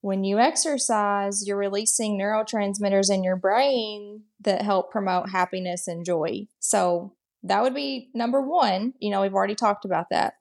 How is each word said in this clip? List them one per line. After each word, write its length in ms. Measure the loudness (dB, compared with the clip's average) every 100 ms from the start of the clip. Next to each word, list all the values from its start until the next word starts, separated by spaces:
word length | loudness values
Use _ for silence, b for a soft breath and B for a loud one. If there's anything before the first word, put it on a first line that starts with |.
when 240 | -2 0
you 160 | 0 4
exercise, 1040 | 2 2 -2 -2 0 2 2 2 0 -4 -4
you're 100 | -2
releasing 640 | 0 0 0 0 0 0
neurotransmitters 880 | 0 0 -2 0 -2 0 2 2 4
in 140 | 2
your 140 | 0 0
brain 880 | 2 4 4 2 -2 -8 -14 -18 -20 _
that 220 | -2 0
help 280 | 2 0 0
promote 380 | -2 0 0 0
happiness 560 | 0 0 -2 -4 -6 -6
and 180 | -6
joy. 440 | -2 0 0 -4 -10 _
So 540 | 0 2 2 0 -4 _ _ _
that 180 | -2 2
would 120 | 2
be 360 | -2 -6 -8 -8
number 300 | -4 0 0
one. 520 | 0 2 2 2 -2 -4
You 120 | -2
know, 120 | 0
we've 120 | 0
already 200 | 0 0
talked 300 | 0 0 0
about 220 | -2 -2 0
that. 240 | 0 0 -4